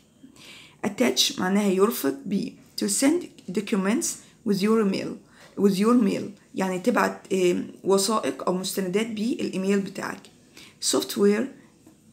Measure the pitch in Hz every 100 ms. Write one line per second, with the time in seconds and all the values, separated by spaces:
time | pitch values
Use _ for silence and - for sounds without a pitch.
0 | _ _ - - - - - - 202 208
1 | 254 381 - - 185 202 202 185 214 240
2 | 277 - 196 101 - - - - 208 -
3 | 277 349 - - - 208 208 202 190 277
4 | - - - - - 180 214 226 202 -
5 | 160 - - - - - 196 180 220 247
6 | 196 165 101 - _ - 190 185 240 214
7 | 196 - - 190 180 180 - - 175 196
8 | 214 220 - - - 185 185 196 185 202
9 | 226 214 233 330 - 190 190 202 196 -
10 | - - - - _ - - - - 262
11 | - 226 202 208 277 - - _ - -
12 | -